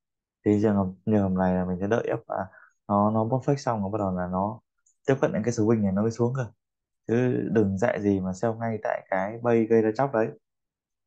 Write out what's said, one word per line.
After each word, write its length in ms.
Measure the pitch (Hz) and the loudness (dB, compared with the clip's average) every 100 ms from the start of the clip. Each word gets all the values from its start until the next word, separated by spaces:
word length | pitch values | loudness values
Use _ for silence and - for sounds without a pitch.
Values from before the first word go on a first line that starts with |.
| _ _ _ _ | _ _ _ _
Thì 140 | 107 104 | 0 2
trường 140 | 107 101 | 4 2
hợp, 100 | 92 95 - | 0 -4 0
trường 160 | 107 | 2
hợp 160 | 98 92 | 2 2
này 160 | 92 | 2
là 100 | 92 | 0
mình 140 | 90 90 | 0 -2
sẽ 60 | 101 | -2
đợi 200 | 117 - | 0 0
ép, 100 | - - | -4 -6
à, 200 | 104 92 - - _ - | -8 -8 -12 -20 _ -2
nó, 220 | 101 104 | 2 2
nó 140 | 110 | 2
bot 180 | 113 131 | 0 0
fake 140 | 135 139 | 0 -2
xong 260 | - 113 | -2 -2
rồi 80 | 95 | -2
bắt 60 | 107 | -2
đầu 180 | 98 92 | -2 -2
là 120 | 90 | -2
nó 280 | 92 101 113 _ _ _ _ - | -2 -4 -6 _ _ _ _ -2
tiếp 80 | 135 | 0
cận 120 | 143 | 0
những 100 | - | -2
cái 100 | 110 | -2
swing 300 | 117 107 113 | 0 2 2
này 100 | 101 | 2
nó 100 | 95 | 0
mới 80 | 110 | -2
xuống 240 | 117 120 135 | 0 -2 -2
cơ. 160 | 117 - _ _ _ _ - | -8 -12 _ _ _ _ -2
Chứ 400 | 117 127 123 - | 0 0 0 0
đừng 260 | 113 101 95 | 2 2 2
dạy 220 | 120 - | 0 0
gì 180 | 101 98 | 2 0
mà 120 | 92 | 0
sell 220 | 92 117 113 | -4 -4 -4
ngay 180 | 113 110 | -6 -4
tại 240 | 117 - - | -4 -6 -4
cái 280 | 95 98 117 | -4 -4 -4
bay 220 | 120 117 110 | 2 2 4
gây 160 | 113 | 4
ra 80 | 110 110 | 4 0
chóc 140 | 135 | 0
đấy. 140 | 117 113 - _ _ _ _ _ _ | 0 -2 -4 _ _ _ _ _ _